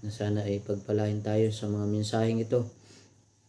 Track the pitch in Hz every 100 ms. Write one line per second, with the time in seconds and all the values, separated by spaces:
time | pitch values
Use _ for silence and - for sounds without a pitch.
0 | 104 - 104 104 101 101 - 101 - 107
1 | 107 107 107 107 110 107 107 104 104 107
2 | 107 117 113 113 110 123 107 - - -
3 | - _ _ _